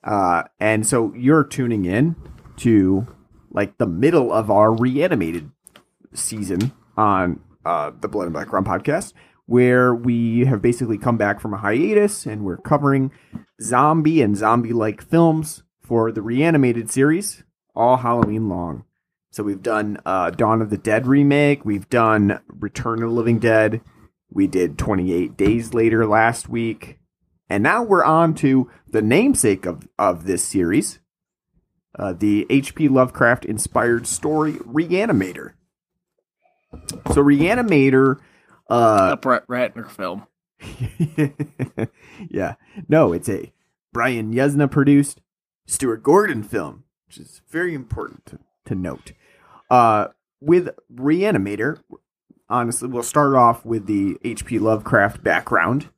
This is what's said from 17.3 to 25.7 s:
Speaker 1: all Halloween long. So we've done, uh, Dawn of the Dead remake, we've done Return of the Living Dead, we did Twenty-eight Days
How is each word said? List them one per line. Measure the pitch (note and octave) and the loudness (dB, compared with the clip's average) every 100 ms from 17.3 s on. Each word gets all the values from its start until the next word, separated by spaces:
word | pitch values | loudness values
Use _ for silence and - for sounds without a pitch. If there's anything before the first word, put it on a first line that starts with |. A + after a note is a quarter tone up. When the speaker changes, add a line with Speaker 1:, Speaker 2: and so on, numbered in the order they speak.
| - _ _ _ - | -14 _ _ _ 0
Speaker 1:
all | A#2 B2+ | 2 2
Halloween | A#2 A#2+ G#2+ G#2+ A2 | 0 0 0 0 -4
long. | F2 E2+ B1+ - _ _ _ _ | -4 -8 -10 -16 _ _ _ _
So | - | -8
we've | G#2 G2 | -6 -6
done, | A#2 A2 G#2 G2+ - | -4 -2 -2 -6 -4
uh, | F#2+ E2+ | -2 -2
Dawn | F2 A2+ A2 | 0 0 2
of | G#2+ | 0
the | G#2 | -4
Dead | - G#2+ B2 | 0 0 4
remake, | C#3 C#3+ C#3+ D3 C#3+ A2 | 4 4 4 4 2 -2
we've | G2+ F#2+ | -4 0
done | B2 A2+ G#2+ G2+ G2+ _ | 2 4 4 2 0 _
Return | - G#2 - A#2 A2+ | -12 -12 -8 -6 -4
of | A#2 | -2
the | A#2 | -2
Living | A#2 A2+ | 0 2
Dead, | A#2 A2 G#2+ A2 _ _ _ _ _ | 4 4 4 0 _ _ _ _ _
we | G2+ G2 | 0 0
did | F#2 F2 D2+ | 2 -2 -2
Twenty-eight | - G2 F2+ F2 F2+ - | -2 0 0 -2 -4 0
Days | G2+ A2+ A2+ | 0 0 -2